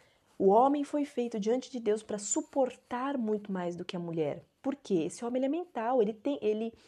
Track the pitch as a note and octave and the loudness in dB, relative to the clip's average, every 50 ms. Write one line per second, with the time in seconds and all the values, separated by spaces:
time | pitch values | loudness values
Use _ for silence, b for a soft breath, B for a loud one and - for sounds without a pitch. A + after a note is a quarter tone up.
0 | b b b b b _ _ - F#3+ F#3+ G3+ A3+ B3+ C#4 D4 D4 C#4 - - D4 | b b b b b _ _ 2 4 6 8 8 8 6 4 2 0 -2 -2 -2
1 | C#4+ D4 - B3 A#3+ A#3+ A#3 A3 G3 A3 A#3+ C4 C4 - - B3 A#3 G#3 G#3+ G#3+ | -2 -2 -2 -4 -4 -2 -2 -2 0 0 0 0 -2 -4 -8 -2 0 0 0 0
2 | - - A3 G3+ G3+ - - D#4 D4+ - - C#4+ B3+ B3+ - - _ - B3 A#3+ | -2 -6 -8 -6 -4 -2 -2 -2 -4 -2 0 0 0 0 -2 -6 _ -8 -6 -4
3 | C4 C#4 C#4+ C4 A3+ G#3+ G#3+ G#3 G#3 - F#3+ F3+ F3 F3 F3 E3+ F3 - - F3 | -2 -2 -2 -2 -2 -2 -2 -2 -2 -4 -4 -4 -4 -4 -4 -6 -8 -8 -6 -6
4 | F3 E3+ E3 E3 D3+ C#3+ - D3+ - _ _ _ - C4+ C4+ - - - G3 E3 | -6 -4 -2 -2 -2 -2 -4 -6 -10 _ _ _ -6 -6 -4 -4 -2 0 0 0
5 | D#3 F3+ - - B3 A#3+ B3+ B3+ C4+ C4+ D4+ F4 F4 - - A#3+ A3 A#3 C4+ B3+ | 0 -2 -4 -6 -6 -4 -2 0 0 0 0 -2 -4 -6 -6 -4 -2 2 2 4
6 | G#3 G#3 A3 - - C#4+ C#4+ - G#3 G#3+ G#3+ G#3+ A3+ A3+ B B B | 2 2 0 -4 -4 -4 -4 0 0 0 0 0 -2 -6 B B B